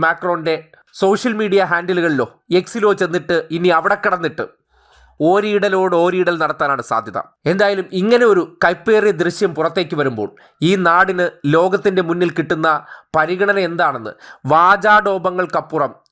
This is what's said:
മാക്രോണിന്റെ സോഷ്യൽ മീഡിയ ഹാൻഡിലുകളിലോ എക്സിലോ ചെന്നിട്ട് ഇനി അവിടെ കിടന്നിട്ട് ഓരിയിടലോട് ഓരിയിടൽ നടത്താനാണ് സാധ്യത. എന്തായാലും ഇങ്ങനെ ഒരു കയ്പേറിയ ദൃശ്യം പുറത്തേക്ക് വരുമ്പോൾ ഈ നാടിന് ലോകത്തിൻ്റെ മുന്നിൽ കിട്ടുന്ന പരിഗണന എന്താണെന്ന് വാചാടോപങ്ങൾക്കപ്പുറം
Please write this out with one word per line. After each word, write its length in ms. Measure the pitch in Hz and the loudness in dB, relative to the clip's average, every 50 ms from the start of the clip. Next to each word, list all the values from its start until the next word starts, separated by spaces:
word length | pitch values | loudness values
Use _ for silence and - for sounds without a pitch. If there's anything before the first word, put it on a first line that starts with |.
| 165 | 0
മാക്രോണിന്റെ 520 | 160 170 170 185 180 175 170 156 165 160 156 156 _ _ _ _ _ _ | 0 -2 -2 -4 -4 -4 -4 -2 -4 -4 -4 -6 _ _ _ _ _ _
സോഷ്യൽ 400 | - 196 190 208 208 - 247 220 214 | -2 0 0 2 0 0 -2 -2 -2
മീഡിയ 200 | 220 202 190 196 185 151 | -2 0 2 0 2 2
ഹാൻഡിലുകളിലോ 560 | 175 170 175 180 190 175 170 170 151 131 117 - - _ _ - 170 185 | 0 -2 -2 -2 -2 0 0 0 0 0 -2 -4 -6 _ _ -2 -2 -2
എക്സിലോ 320 | 180 - - 233 202 208 196 | 0 -2 -4 -2 0 0 2
ചെന്നിട്ട് 440 | 196 185 170 165 180 - - 175 165 160 - | 0 -2 -2 -2 -4 -4 -2 -2 -2 -2 -4
ഇനി 180 | 156 165 175 180 | -4 -2 0 2
അവിടെ 280 | 165 160 165 196 202 | 2 2 2 0 -2
കിടന്നിട്ട് 480 | 202 - 202 185 180 170 151 - - 107 - - _ _ _ _ _ _ _ _ _ _ _ _ - | 0 0 -2 -2 -2 -4 -6 -6 -6 -10 -10 -12 _ _ _ _ _ _ _ _ _ _ _ _ -2
ഓരിയിടലോട് 760 | 151 165 185 208 208 214 208 202 196 208 190 190 185 185 180 | 0 2 2 2 2 0 0 0 0 0 0 0 0 0 2
ഓരിയിടൽ 400 | 170 170 185 180 185 180 175 175 160 160 | 2 2 2 0 0 0 -2 -2 -2 -2
നടത്താനാണ് 400 | 147 151 147 156 143 139 127 120 - | -4 -2 -2 -2 -2 -2 -4 -4 -4
സാധ്യത. 280 | 117 113 107 110 92 95 - - _ _ - 151 180 | -4 -4 -4 -4 -8 -10 -10 -10 _ _ -4 -2 0
എന്തായാലും 340 | 196 214 202 202 190 185 185 190 185 | 2 2 2 0 -2 -4 -6 -4 -2
ഇങ്ങനെ 260 | 185 220 240 240 247 226 202 | 0 2 2 4 4 4 4
ഒരു 100 | 180 160 160 - _ - | 2 0 -2 -2 _ 0
കയ്പേറിയ 480 | 170 180 170 - 226 220 214 208 208 185 156 170 | 0 0 0 0 2 2 2 2 2 0 0 -2
ദൃശ്യം 320 | 175 175 - 208 180 156 | -4 -2 -2 -2 -2 -2
പുറത്തേക്ക് 420 | 151 156 165 160 190 175 147 170 147 | -2 -4 -2 -2 -4 -4 -4 -2 -2
വരുമ്പോൾ 280 | 143 135 120 107 104 98 - _ - _ _ _ 151 170 | -2 -2 -2 -4 -6 -6 -8 _ -20 _ _ _ 0 0
ഈ 40 | 196 196 180 170 | 2 2 2 2
നാടിന് 380 | 165 180 190 190 185 180 175 170 - - - 143 151 | 4 4 2 2 0 -2 -2 -4 -4 -4 -2 0 2
ലോകത്തിൻ്റെ 500 | 165 175 185 190 196 - 208 185 185 180 165 | 2 4 2 0 0 0 0 0 0 0 -2
മുന്നിൽ 240 | 175 175 180 170 160 170 | -2 -2 -2 -2 -2 -4
കിട്ടുന്ന 300 | 160 - 175 160 160 165 151 - - - - - - _ - | -4 -2 -2 -2 0 0 0 -2 -4 -10 -18 -20 -14 _ -2
പരിഗണന 420 | 160 156 160 180 180 202 202 202 196 185 170 | -2 0 0 -2 -2 0 0 0 0 -2 -2
എന്താണെന്ന് 440 | 170 170 175 151 135 123 110 107 - - - - - - - 135 147 | -2 0 0 0 -2 -4 -8 -12 -12 -14 -18 -20 -20 -12 -2 2 4
വാചാടോപങ്ങൾക്കപ്പുറം 1400 | 160 170 180 202 196 196 214 208 214 208 208 196 190 170 185 180 180 180 165 - 160 147 - 160 156 143 123 110 - _ _ | 4 6 6 4 4 4 4 4 4 4 2 -2 -2 -2 -4 -2 -2 -4 -2 -4 -6 -6 -4 -4 -2 -2 -4 -4 -10 _ _